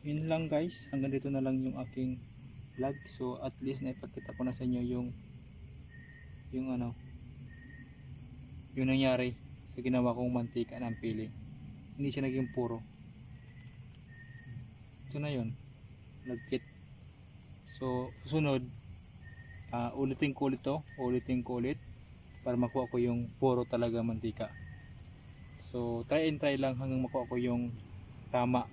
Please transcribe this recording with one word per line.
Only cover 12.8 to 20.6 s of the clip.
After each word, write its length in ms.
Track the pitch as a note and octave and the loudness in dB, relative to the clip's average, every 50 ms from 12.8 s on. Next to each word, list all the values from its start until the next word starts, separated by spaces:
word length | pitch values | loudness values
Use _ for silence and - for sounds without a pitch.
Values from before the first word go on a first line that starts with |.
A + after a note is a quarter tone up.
| A2+ - - - - - - - - - - - - - - - - - - - - - - - - - - - - - - - - - - - - - - - - - - - - C3 | -4 -8 -12 -14 -14 -14 -12 -12 -12 -12 -12 -12 -12 -12 -12 -12 -12 -12 -12 -12 -12 -12 -12 -12 -12 -12 -12 -12 -12 -12 -12 -10 -10 -8 -8 -8 -8 -10 -12 -12 -12 -12 -12 -12 -10 -6
Ito 80 | C3+ C#3+ D3 | -4 -2 -2
na 80 | D3 | 0
yun. 160 | C#3+ B2+ A2+ A2+ - - - - - - - - - - - - - - - C3 | 0 0 0 0 -2 -6 -8 -12 -12 -12 -12 -14 -14 -14 -14 -14 -12 -10 -6 -4
Nagkit. 340 | B2 A2+ - - - B2+ - - - - - - - - - - - - - - - - - - - - - - - - | -4 -4 -2 -2 -2 -2 -2 -6 -14 -14 -14 -14 -14 -14 -14 -14 -14 -14 -14 -14 -14 -14 -14 -12 -12 -12 -12 -10 -6 -2
So, 320 | C3 C3 B2+ B2+ B2+ C3 - - - B2+ | 0 2 2 2 0 -2 -6 -10 -4 2
susunod, 320 | D3 D#3+ D3+ C#3+ C3+ C3 B2+ - - - - - - - - - - - - - - - - - - - - - | 4 6 6 6 6 4 4 0 -8 -10 -12 -12 -10 -10 -10 -10 -10 -10 -12 -12 -10 -10 -10 -10 -10 -10 -6 -4
ah, 180 | - A#2+ A#2+ A#2+ - | -2 0 0 0 2
ulitin 400 | B2+ C#3 C3+ C3+ - D#3 C#3+ C3 | 2 2 2 4 4 2 2 4
ko 160 | - C#3+ C3+ | 4 4 4
ulit 80 | C3+ - | 4 2